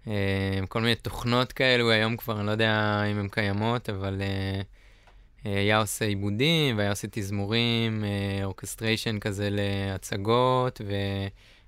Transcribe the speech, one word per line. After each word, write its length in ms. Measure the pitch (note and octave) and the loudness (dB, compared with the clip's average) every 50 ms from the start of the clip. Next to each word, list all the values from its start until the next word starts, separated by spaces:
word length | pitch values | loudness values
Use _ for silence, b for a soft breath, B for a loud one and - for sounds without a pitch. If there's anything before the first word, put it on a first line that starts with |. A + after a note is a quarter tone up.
| - | -6
אה, 540 | A2+ G#2+ G2+ G2 G2 G2 G2 G2 G2 G2 F#2+ F#2+ F#2+ | -4 -2 0 0 0 0 0 0 0 0 -2 -2 -2
כל 120 | - A2+ | -2 0
מיני 140 | A2+ A#2+ A2+ | 2 2 0
תוכנות 580 | - - G#2 - - - A#2+ A#2+ B2 B2+ - | 0 -2 -8 -8 -4 -2 2 2 2 2 0
כאלו, 380 | - - C3+ C3 B2 A#2+ A#2+ A#2 | 0 0 2 4 4 4 4 4
היום 260 | A2+ G#2+ A2 A2 A#2 | 4 4 4 2 0
כבר 220 | A2 - A2+ G#2+ G#2 | -4 -4 -4 -4 -2
אני 80 | G2+ | 0
לא 40 | G#2 | 0
יודע 540 | G#2+ G#2+ A2 A2 G#2+ G#2+ G#2+ G#2+ G#2 G#2 G#2 G#2 | 2 2 4 4 4 4 2 2 2 2 2 0
אם 80 | G#2 G#2 | 0 -2
הן 100 | G2+ G2 | -2 -2
קיימות, 640 | - A#2+ G#2+ G2+ G2 G2+ G#2+ A2+ A#2+ A#2+ - - | -2 -2 0 0 0 0 0 0 0 -2 -2 -6
אבל, 320 | G#2 F#2+ G2 G2 G2 G2 | -6 -4 -4 -4 -4 -2
אה, 380 | G2 G2 G2 G2 F#2+ F#2+ F#2+ G2 G2+ - b b b b b b b b b b b b b - - | -2 -2 -2 -2 -2 -2 -4 -4 -6 -8 b b b b b b b b b b b b b -10 -6
אה, 120 | A2 G2 G2 | -2 0 2
היה 200 | G2+ G#2 G#2+ A2 | 2 4 4 4
עושה 260 | A2 G#2 - - A2+ | 2 0 -2 -2 -2
עיבודים, 760 | G#2+ G2+ G2 G2+ G#2 G2+ G#2+ C3+ D#3+ E3+ D#3+ D3+ C#3 A#2 G#2 | -2 0 -2 -2 -2 0 2 2 2 4 4 2 2 2 2
והיה 120 | G#2 G2+ | 0 0
עושה 180 | G2+ - - G#2 | 0 -2 -4 -8
תזמורים, 920 | - A2+ G2 F#2+ G#2 G2+ G2+ G2 A2 A#2 A#2 A#2+ A#2 A#2 A2+ A2+ A2 G#2+ G#2 | -6 -6 -6 -4 -4 -4 -2 0 0 2 2 2 2 0 0 0 -2 -2 -2
אה, 400 | G2+ G2+ G2+ G2 G2 G2 G2 G2 | -2 -2 -2 -2 -2 -2 -2 -2
אורקסטריישן 760 | G2 F#2 - - - - - A2+ A2 A2 G#2 - A#2 A2 G#2 | -4 -6 -8 -12 -12 -10 -4 0 0 0 0 0 -4 -4 -2
כזה 300 | - A2+ G2 G2 G#2 G#2 | -2 -4 -2 -2 -2 0
להצגות, 1300 | G2+ G2+ G2+ G2+ G2 G2 G2 G2 F#2+ F#2+ - - G#2+ G2 G2 G#2+ A#2 B2 B2+ B2+ B2+ B2+ B2+ B2+ - - A2 G2 G2+ G2+ G2 G2 G2 G2 G2 G2 b b b b b b b | 0 0 0 0 0 -2 -2 -4 -4 -6 -6 -6 -6 -2 0 2 4 4 4 4 2 2 0 -2 -4 -6 -6 -4 -2 -2 -2 -2 -2 -2 -4 -6 b b b b b b b